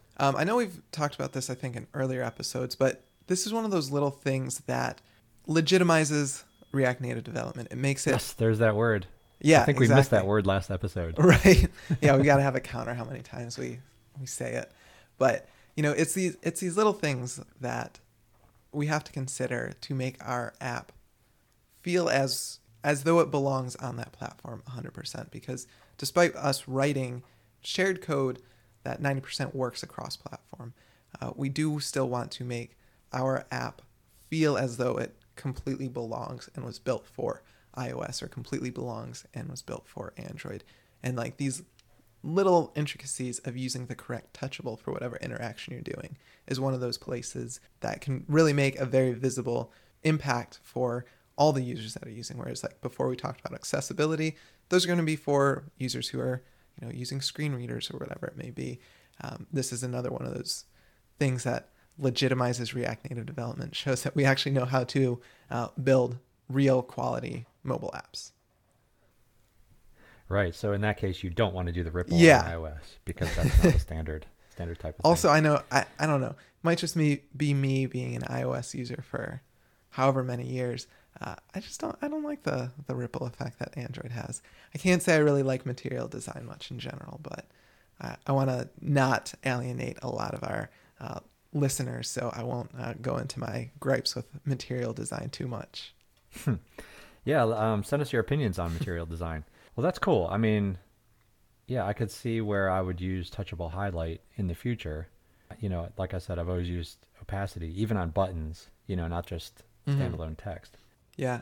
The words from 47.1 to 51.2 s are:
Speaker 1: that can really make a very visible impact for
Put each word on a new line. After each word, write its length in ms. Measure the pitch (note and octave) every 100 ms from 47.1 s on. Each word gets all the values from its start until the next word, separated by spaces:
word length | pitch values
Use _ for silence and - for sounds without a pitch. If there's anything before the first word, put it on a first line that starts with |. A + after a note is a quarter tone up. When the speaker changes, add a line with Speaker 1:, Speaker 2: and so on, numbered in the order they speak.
| B2 A#2+ B2+ A#2+ - - _
Speaker 1:
that 200 | - -
can 220 | - C3 -
really 240 | D3+ D#3+
make 240 | C#3+ C#3 C3+
a 80 |
very 280 | C3 C3 C3
visible 600 | A#2+ C3 C3 A#2+ A#2+ A#2+ - _ _
impact 560 | D#3 D#3 C#3+ A#2+ A#2 -
for 440 | - B2 B2+ A#2+ B2 _